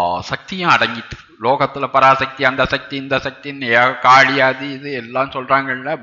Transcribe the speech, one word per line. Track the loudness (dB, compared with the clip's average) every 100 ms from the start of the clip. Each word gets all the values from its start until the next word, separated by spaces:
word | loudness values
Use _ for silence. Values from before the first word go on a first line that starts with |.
| 0 -2
சக்தியும் | -6 -10 -8 -4 2 2
அடங்கிட்டு. | 2 -4 -12 -18 -20 -6
லோகத்துல | -2 0 -2 -4 -2
பராசக்தி, | 4 4 4 0 -2
அந்த | -2 0 -2
சக்தி, | -4 -8 -10
இந்த | -4 -4
சக்தின்னு | -4 -10 -14 -8 0
ஏ-, | 2 2 2
காளி, | 6 6 6 4
அது | 0 0 -8
இது | -10 -8
எல்லாம் | -10 -6 -4 -4
சொல்றாங்கல்ல, | -4 0 0 0 -6 -6 -6